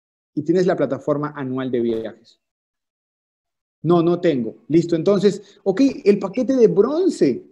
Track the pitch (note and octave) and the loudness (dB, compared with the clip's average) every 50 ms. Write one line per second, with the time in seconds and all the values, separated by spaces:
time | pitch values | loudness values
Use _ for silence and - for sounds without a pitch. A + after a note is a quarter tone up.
0 | _ _ _ _ _ _ - D3+ D3 D#3 E3+ F#3 F3 F#3 E3+ D#3+ D3 B2 C3+ B2+ | _ _ _ _ _ _ -8 -6 -2 0 0 0 2 0 0 -2 -2 -4 -4 -6
1 | - D3+ D3 C#3+ D3 C#3+ D3 D3 C3+ C3 B2+ C3 C3 B2+ B2 A#2+ A#2 A#2 A2+ A2+ | -4 -4 -4 -4 -4 -8 -8 -8 -8 -8 -6 -6 -6 -4 -4 -2 -2 -2 -4 -4
2 | A2+ G#2 - - _ _ _ _ _ _ _ _ _ _ _ _ _ _ _ _ | -6 -10 -14 -18 _ _ _ _ _ _ _ _ _ _ _ _ _ _ _ _
3 | _ _ _ _ _ _ _ _ _ _ _ _ _ _ _ _ - D#3 F3 F3 | _ _ _ _ _ _ _ _ _ _ _ _ _ _ _ _ 0 2 2 4
4 | D#3+ E3+ F3 F3 F3+ E3+ D3 B2+ A2+ G#2+ - - _ - D3 E3+ E3 E3+ E3 D#3+ | 4 2 0 0 0 0 0 0 -2 -6 -10 -14 _ 0 0 2 2 2 -2 0
5 | D3+ F#3+ G#3 F#3 G3 G3+ F#3 G3+ - _ _ _ - G3 F#3 A3+ C#4 C4+ - - | 2 2 2 4 2 0 0 0 -10 _ _ _ -4 -4 0 2 2 0 0 0
6 | - G3 G#3 G3+ G3+ F#3 F#3 B3+ A#3+ C4+ C4+ B3+ A3+ F3+ E3 F#3+ G#3 C4 D4 E4 | 2 2 2 2 0 -6 -4 -4 -2 -2 2 4 4 4 4 4 2 2 2 0
7 | F#4+ E4 - - F3 C#3 A2+ - - - | 0 0 0 0 0 0 0 -2 -8 -18